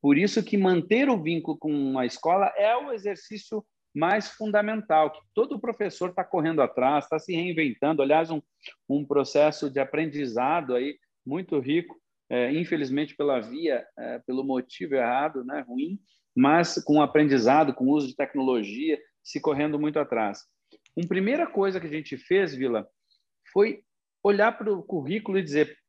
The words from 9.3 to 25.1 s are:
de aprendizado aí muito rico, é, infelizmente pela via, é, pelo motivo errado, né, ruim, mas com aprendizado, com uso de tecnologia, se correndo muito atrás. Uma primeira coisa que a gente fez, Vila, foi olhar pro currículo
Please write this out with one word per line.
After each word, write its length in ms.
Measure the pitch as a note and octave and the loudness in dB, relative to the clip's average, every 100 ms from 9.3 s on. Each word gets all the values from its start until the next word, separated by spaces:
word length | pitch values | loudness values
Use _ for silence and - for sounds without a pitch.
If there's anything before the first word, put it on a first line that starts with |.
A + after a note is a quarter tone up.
| D3 D3+ D3+ D3 | 4 2 2 -4
de 100 | C3+ | -2
aprendizado 920 | C3 D3+ D#3+ C#3+ C3+ A2+ C3 E3+ C#3 | -2 -2 -4 -4 -4 -2 0 0 0
aí 240 | B2 C3+ C#3+ _ _ | -2 -2 -8 _ _
muito 360 | - D#3 F3+ D3+ | -8 -8 -2 -4
rico, 420 | B2+ D#3+ E3+ - _ _ _ | 0 -2 -2 -16 _ _ _
é, 220 | B2 B2 | -2 0
infelizmente 600 | D3+ E3+ E3 C#3 C#3 D3 - | 0 -2 -2 -2 -2 -4 -2
pela 260 | D3 C3 | 0 0
via, 440 | A2 C3 E3 B2 - - | -4 -6 -2 -2 -4 -14
é, 200 | A#2+ B2 | -12 -10
pelo 240 | - C3 | -6 -6
motivo 520 | C3+ C3 B2 - F3 C3+ | -2 -4 -6 -12 -4 -2
errado, 480 | A#2+ B2+ D3+ C#3 | 0 0 -2 -6
né, 200 | B2 D3 B2 | -8 -10 -8
ruim, 320 | B2 D#3 G3+ _ _ _ - | -6 -6 -8 _ _ _ 2
mas 460 | C3+ E3 E3+ - | 6 6 4 -2
com 180 | - D3+ | 2 4
aprendizado, 720 | C#3+ D#3 D3+ C3+ A2+ C#3+ D3+ | 6 4 4 4 6 6 4
com 120 | B2 B2+ | 2 2
uso 180 | D3+ C3+ | 2 0
de 80 | B2+ | -4
tecnologia, 840 | C#3 C#3+ C3 B2+ G2+ A2 D#3 D3 - _ | -4 -2 0 0 -2 -6 -2 -4 -4 _
se 180 | - D3+ | -10 -4
correndo 360 | D#3 C#3+ D3+ D3 | -2 0 0 0
muito 220 | D3+ D3+ | -2 -2
atrás. 400 | C#3+ A#2 G#2+ G#2 - _ _ _ _ - | -2 0 -2 -4 -16 _ _ _ _ -8
Uma 120 | E3+ | -2
primeira 380 | F#3 G3 C#4+ E4 | 0 0 0 -2
coisa 340 | - G3 F#3 | 0 0 -2
que 80 | E3 | -6
a 40 | |
gente 260 | D#3 D3 C3 | -10 -8 -12
fez, 380 | - F#3 F#3 B2+ | 0 2 2 -2
Vila, 320 | C3 A2+ G2+ _ _ _ _ _ _ | -2 -2 -4 _ _ _ _ _ _
foi 300 | F#3+ G#3+ - _ _ _ _ | 2 2 0 _ _ _ _
olhar 340 | G3+ G3+ A3 A3+ | 0 4 2 2
pro 240 | A3 F#3+ | -4 -4
currículo 560 | - F3+ C3+ | -4 -6 -4